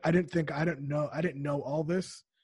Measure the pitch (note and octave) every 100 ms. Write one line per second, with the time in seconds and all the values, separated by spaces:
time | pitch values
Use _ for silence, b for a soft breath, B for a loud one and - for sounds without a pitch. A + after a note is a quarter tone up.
0 | D#3+ E3+ F3 E3+ D3+ D#3+ D#3+ C#3 C#3 D3
1 | D3 D3 E3+ C#3 C#3+ C#3+ C3 D3+ D#3 F#3
2 | F3+ - _ _